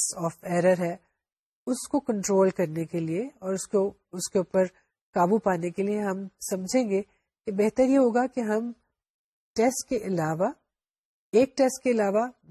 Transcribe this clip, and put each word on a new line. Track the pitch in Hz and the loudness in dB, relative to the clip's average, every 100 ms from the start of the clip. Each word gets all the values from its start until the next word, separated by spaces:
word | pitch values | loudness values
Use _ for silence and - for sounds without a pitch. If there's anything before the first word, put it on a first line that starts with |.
| - - | -4 -4
of | 165 - - | -6 -6 -2
error | 175 180 180 | 2 4 2
ہے، | 170 185 _ _ _ _ _ _ - | 0 -6 _ _ _ _ _ _ -6
اس | 254 - | -6 -2
کو | 294 | -4
کنٹرول | - 208 185 196 190 | -2 -4 0 4 4
کرنے | - 165 160 160 | 2 -4 -4 -6
کے | 175 | -4
لیے | 165 165 269 - | -4 -4 -6 -10
اور | 185 | -8
اس | 190 - | -6 -2
کو، | 202 196 - _ | 0 0 -4 _
اس | 185 - | -10 -4
کے | 196 | -2
اوپر | 170 190 185 - _ _ _ 190 | 0 0 0 -2 _ _ _ 0
قابو | 175 214 | 2 2
پانے | 196 180 175 | 2 -2 -4
کے | 170 | -4
لیے | 196 208 | -4 -2
ہم | 202 190 196 - - | -4 -6 -8 -14 -8
سمجھیں | 190 185 254 226 | -6 -2 0 0
گے | 196 | -2
کہ | 208 _ _ _ - 196 | -4 _ _ _ -8 0
بہتر | 214 - 262 | 0 2 4
یہ | 269 | 4
ہوگا | 247 226 254 | 4 2 -2
کہ | 254 | -4
ہم | 214 214 240 233 _ _ _ _ _ _ _ - | -2 -2 -4 -10 _ _ _ _ _ _ _ 0
ٹیسٹ | 240 254 - | 2 0 -4
کے | 240 190 | -4 -2
علاوہ، | 180 156 160 208 311 _ _ _ _ _ _ _ | -2 0 0 -2 -4 _ _ _ _ _ _ _
ایک | 214 262 - | 2 2 2
ٹیسٹ | 269 262 | 0 0
کے | 254 | -2
علاوہ | 226 202 208 247 - 160 | 0 2 0 -2 -8 _